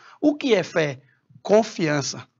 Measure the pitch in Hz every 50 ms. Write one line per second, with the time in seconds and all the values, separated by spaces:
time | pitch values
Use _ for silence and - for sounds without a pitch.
0 | - - - - - 302 294 294 - 269 220 190 151 - - 175 156 147 131 127
1 | _ _ _ _ _ _ - - - - 196 214 220 220 - - 165 151 147 147
2 | 131 - - 131 - _ _ _